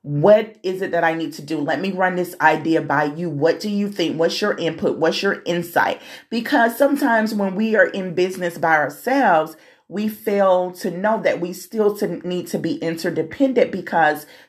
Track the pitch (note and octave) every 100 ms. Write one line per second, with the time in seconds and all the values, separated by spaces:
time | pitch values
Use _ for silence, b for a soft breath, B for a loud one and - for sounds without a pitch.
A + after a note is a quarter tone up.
0 | D3 C#3+ F3 G#3+ A3 - F#3 F#3 F#3+ E3+
1 | E3 E3 D#3 - D3 D#3 C#3+ C#3+ G3 F3+
2 | F#3 F3+ E3+ - D3+ D#3 D#3+ D#3+ C#3+ D3
3 | D3+ D3+ F3 C#3+ D#3+ - G#3 G3+ G3+ G3+
4 | E3 A#2+ E3+ - G#3 - E3 D#3 E3 -
5 | D#3+ - G3 - - F3 E3+ D3 G#2 -
6 | B B B A#3 A#3 C#4 A#3 A#3 C#4+ C#4+
7 | C#4 A3+ A3 G#3+ G3 F#3 A3 G#3+ F3+ G3
8 | F#3 E3+ F#3 F#3 F3 E3+ E3 D#3+ C#3+ -
9 | - C4+ A#3 E3 D#3 - b b b F3
10 | G#3+ G#3+ - G3+ F#3+ F#3 F3+ F3+ G3+ E3+
11 | G#3 G3 F3 - F3 F#3 - A3+ G#3 G#3
12 | F3+ E3 F3 F3+ E3 E3+ E3 D3+ E3 E3
13 | F3+ D#3 D#3 - C4+ A#3+ E3+ F#3+ - F3
14 | D3+ D3+ - B